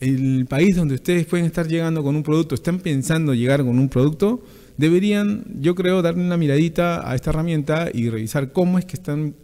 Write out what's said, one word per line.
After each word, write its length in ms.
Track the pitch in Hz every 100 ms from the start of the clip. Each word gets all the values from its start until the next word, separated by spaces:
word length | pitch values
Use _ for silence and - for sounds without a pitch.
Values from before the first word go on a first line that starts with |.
El 460 | 127 131 135 131 127
país 280 | 135 190
donde 220 | 180 156 131
ustedes 300 | - 175 160
pueden 200 | 175 170
estar 200 | 170 160
llegando 360 | 165 165 160
con 120 | 139 151
un 60 |
producto, 320 | 151 156 160
están 240 | 131 - 180
pensando 560 | 180 139 127 160 156
llegar 300 | 120 123 139
con 140 | 127 123
un 100 | 135
producto, 560 | 123 143 156 202 247 - - - -
deberían, 680 | 156 180 202 208 208 208 - -
yo 140 | 147
creo, 260 | 180 180 185
darle 220 | 170 175
una 140 | 180 170
miradita 760 | 151 139 165 170 175 170 -
a 60 | 127
esta 140 | 160
herramienta 600 | 151 170 156 143 156 170
y 160 | 120 117
revisar 420 | 113 110 147 135
cómo 260 | 185 180 180
es 60 |
que 100 | 185
están 400 | - - 147 151 -